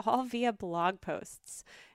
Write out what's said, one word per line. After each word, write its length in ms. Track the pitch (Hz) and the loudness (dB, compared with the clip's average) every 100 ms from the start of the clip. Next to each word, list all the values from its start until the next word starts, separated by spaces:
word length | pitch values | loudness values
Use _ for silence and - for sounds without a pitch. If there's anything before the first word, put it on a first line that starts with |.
| 220 | 2
all 160 | 240 | 2
via 300 | 254 240 240 | 2 0 0
blog 480 | 208 185 170 175 190 | 0 -2 2 2 2
posts, 640 | - 151 - - - - - - - | -2 -6 -6 -16 -16 -16 -16 -20 -20